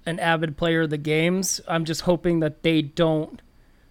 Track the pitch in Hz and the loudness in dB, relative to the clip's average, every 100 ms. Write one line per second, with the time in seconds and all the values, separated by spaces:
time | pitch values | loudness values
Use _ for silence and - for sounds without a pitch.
0 | - 170 170 165 160 139 170 165 160 151 | -8 -2 0 0 -2 0 0 2 0 -2
1 | 151 156 165 185 185 - - 165 160 160 | 0 2 2 0 -2 -4 -4 -2 -2 -2
2 | 180 170 175 170 151 - 165 160 143 - | 0 0 2 0 0 -2 0 2 0 0
3 | 165 156 160 - - _ - _ _ | 0 0 -2 -10 -20 _ -20 _ _